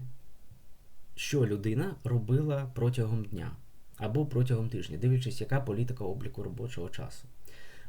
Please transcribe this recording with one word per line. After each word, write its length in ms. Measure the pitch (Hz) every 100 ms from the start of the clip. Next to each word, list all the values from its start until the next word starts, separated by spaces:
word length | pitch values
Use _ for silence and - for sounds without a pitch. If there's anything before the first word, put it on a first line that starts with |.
| 127 - - - - - - - - - - -
що 300 | - 143 113
людина 500 | 104 107 113 190 -
робила 680 | 123 120 107 131 151 139 131
протягом 500 | - 120 123 110 113
дня 280 | 101 98 101 - - - - -
або 280 | - 131 147
протягом 440 | 120 127 113 113
тижня, 280 | 107 - 76
дивлячись, 440 | 123 131 120 -
яка 200 | 107 135
політика 420 | 131 104 120 120
обліку 400 | 98 101 104 -
робочого 460 | 98 - 117 - -
часу. 380 | - - - - - - - - -